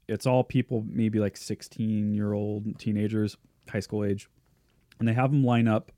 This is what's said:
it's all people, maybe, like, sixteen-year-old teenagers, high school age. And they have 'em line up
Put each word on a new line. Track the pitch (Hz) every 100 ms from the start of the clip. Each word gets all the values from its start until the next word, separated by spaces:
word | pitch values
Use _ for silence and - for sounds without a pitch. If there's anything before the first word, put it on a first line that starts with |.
| -
it's | 107 131
all | 127
people, | 123 127 123 117 107
maybe, | - 110 107
like, | 101 -
sixteen-year-old | - 107 - - 110 107 104 104 104 104 104 104 107 -
teenagers, | 113 104 104 110 107 - _ _ -
high | 101
school | - 107
age. | 101 98 - _ _ _ _ _ _ -
And | 113
they |
have | 113 131
'em | 143
line | 127 120 113
up | 110 -